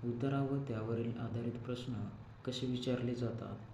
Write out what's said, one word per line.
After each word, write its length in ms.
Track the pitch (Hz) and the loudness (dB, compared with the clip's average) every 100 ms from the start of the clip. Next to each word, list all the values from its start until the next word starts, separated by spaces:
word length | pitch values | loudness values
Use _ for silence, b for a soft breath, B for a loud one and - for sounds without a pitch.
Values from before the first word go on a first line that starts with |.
उतारा 360 | 120 117 135 139 | 0 2 2 4
व 200 | 135 139 135 | 4 2 0
त्यावरील 500 | 110 110 113 117 110 | 0 2 2 2 0
आधारित 340 | 117 117 120 | -2 0 0
प्रश्न 420 | 120 123 123 - 110 101 - - - | -2 -2 -2 -2 -2 -2 -6 -12 -8
कसे 220 | - 123 127 | -4 0 0
विचारले 480 | 123 131 123 120 | 2 2 2 2
जातात 420 | 117 117 - 98 101 - | 2 0 0 -4 -6 -8